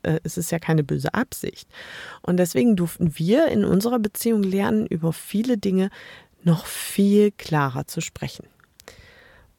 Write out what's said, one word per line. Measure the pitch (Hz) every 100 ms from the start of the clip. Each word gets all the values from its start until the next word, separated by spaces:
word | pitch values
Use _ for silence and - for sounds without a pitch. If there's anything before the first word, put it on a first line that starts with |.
äh, | - 160
es | 160 -
ist | 165
ja | 165
keine | - 160
böse | 139 147 135
Absicht. | - 269 - - - - - - - - -
Und | - 180
deswegen | 175 254 240 190
durften | 170 - 170 -
wir | 160 254 320
in | 208
unserer | - 190 233 247
Beziehung | 208 - 233 220
lernen, | 190 196 214 214 -
über | 160 165
viele | - - 208 247 226
Dinge | 196 185 190 - - - - _ 175
noch | 160 -
viel | - - - 202 208 208
klarer | - - 156 139 135 -
zu | 165
sprechen. | - - 139 - - _ _ _ - - - - - - _